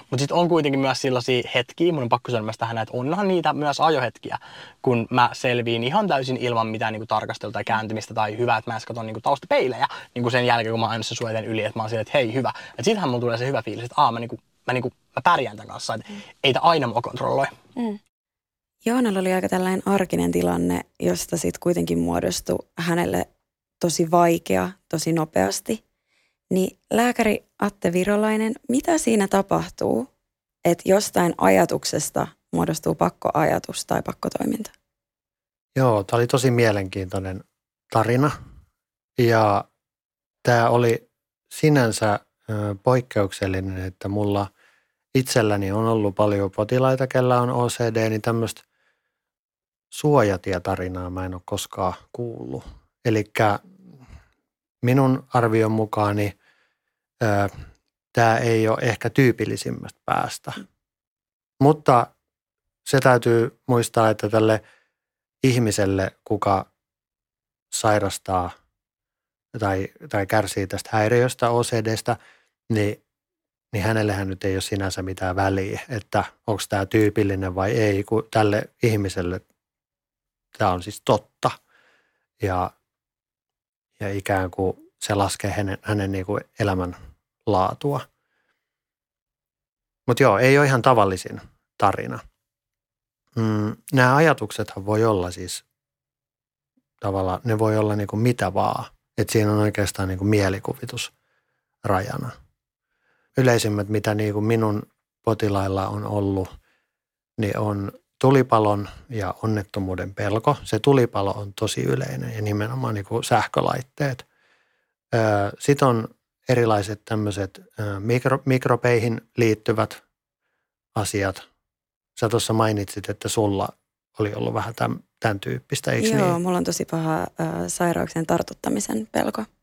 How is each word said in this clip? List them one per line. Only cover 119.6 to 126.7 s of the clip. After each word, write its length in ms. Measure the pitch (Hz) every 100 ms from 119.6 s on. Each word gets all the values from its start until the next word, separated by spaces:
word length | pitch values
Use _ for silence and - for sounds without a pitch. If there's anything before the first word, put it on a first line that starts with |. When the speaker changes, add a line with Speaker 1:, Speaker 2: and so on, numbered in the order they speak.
| - 110 110 - _ _ _ _ _ _ _ _ _
Speaker 3:
asiat. 540 | 113 101 104 95 - - _ _ _ _ _ _ -
Sä 80 | 113
tuossa 240 | 117 -
mainitsit, 560 | 113 110 104 101 - 98
että 200 | 101 110
sulla 400 | - 104 98 101 - _ _ _ -
oli 160 | 104
ollut 200 | 107 117
vähän 200 | 113 113
täm-, 280 | 113 117 120 - _
tän 200 | 117 101
tyyppistä, 520 | - 123 - 139 -
eiks 180 | 120 220
Speaker 2:
Joo, 200 | - 185
Speaker 3:
niin? 120 | 170
Speaker 2:
mulla 160 | 180 180
on 60 |
tosi 200 | 175